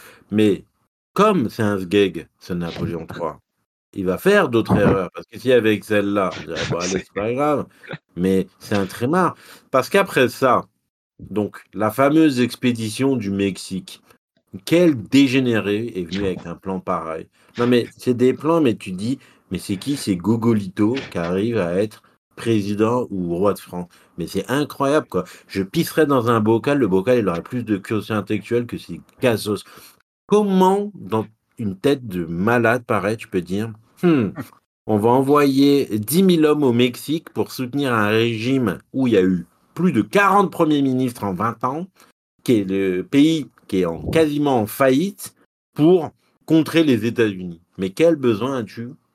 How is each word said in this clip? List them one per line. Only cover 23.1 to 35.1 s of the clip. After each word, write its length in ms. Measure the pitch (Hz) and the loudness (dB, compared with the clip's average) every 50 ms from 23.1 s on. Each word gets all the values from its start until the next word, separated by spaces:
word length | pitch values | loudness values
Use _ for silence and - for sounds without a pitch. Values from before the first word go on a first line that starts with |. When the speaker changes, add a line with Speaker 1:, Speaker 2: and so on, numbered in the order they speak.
Speaker 1:
ou 240 | 101 95 90 85 85 | -6 -6 -4 -4 -2
roi 160 | 85 98 101 | 0 0 0
de 60 | 95 - | 0 -2
France. 300 | - - - 90 90 - _ _ _ _ - | -8 -12 -10 -12 -12 -12 _ _ _ _ -10
Mais 100 | - 82 | -10 -10
c'est 220 | 80 - 95 95 - | -6 -6 -6 -4 -2
incroyable, 580 | 123 143 147 120 - - 139 135 147 156 - - | -2 -2 -2 -4 -4 -2 0 0 0 0 0 -2
quoi. 160 | - 90 90 - - - _ | -6 -6 -6 -8 -14 -20 _
Je 160 | - - 95 | -8 -6 -6
pisserais 440 | 95 - - 165 165 - - 165 156 | -4 -2 -2 -4 -4 -2 0 0 2
dans 240 | 139 143 127 107 120 | 2 2 2 2 2
un 100 | 117 113 | 2 2
bocal, 380 | 107 107 113 113 - 143 143 143 | 4 2 2 2 2 0 0 0
le 100 | 123 95 | 0 2
bocal, 300 | 92 95 92 127 127 123 | 0 0 2 2 2 2
il 100 | 104 92 | 2 0
aurait 140 | 85 85 | -2 -4
plus 220 | 87 - 127 123 107 | -6 -8 -8 -8 -4
de 120 | 101 107 | -4 -4
quotient 400 | 92 - - 117 104 95 - 113 | -4 -4 -4 -6 -6 -4 -4 -4
intellectuel 500 | 104 95 - 110 101 95 - 117 120 123 | -4 -2 -4 -6 -6 -4 -4 -4 -4 -4
que 120 | 117 98 85 | -4 -10 -12
ces 220 | - - 87 - - _ _ - | -12 -12 -14 -16 -16 _ _ -2
cassos. 440 | - 127 113 - - 113 104 92 - - - - - - _ _ _ _ _ _ _ | 0 0 0 0 -2 -4 -4 -4 -6 -14 -20 -20 -20 -20 _ _ _ _ _ _ _
Comment, 640 | - 202 208 214 202 190 185 185 185 196 202 202 208 196 | 0 2 2 2 4 4 4 4 4 4 0 -2 -6 -10
dans 320 | - - 92 107 110 104 107 _ _ _ _ _ - | -14 -8 -4 -4 -4 -4 -4 _ _ _ _ _ -8
une 180 | 117 101 92 | -8 -8 -6
tête 300 | - - 139 147 135 123 | -2 0 0 0 0 -4
de 180 | 110 90 90 85 | -8 -6 -6 -6
malade 600 | 80 85 85 95 113 120 123 113 110 117 123 117 | -6 -4 -2 0 0 2 2 2 2 0 0 -2
pareil, 320 | - 113 101 90 104 113 110 | -2 -4 -2 -2 -2 -4 -6
tu 100 | - - | -8 -6
peux 140 | - 92 | -6 -6
dire, 300 | 82 85 92 101 110 113 107 - _ _ _ - | -4 -4 -6 -6 -6 -6 -10 -16 _ _ _ -2
hmm, 260 | - 175 160 135 110 90 - - - - _ _ _ _ _ _ - | 2 2 2 2 2 -2 -4 -8 -14 -16 _ _ _ _ _ _ -4
on 100 | 110 110 | 0 0
va 140 | 104 104 117 | 2 4 4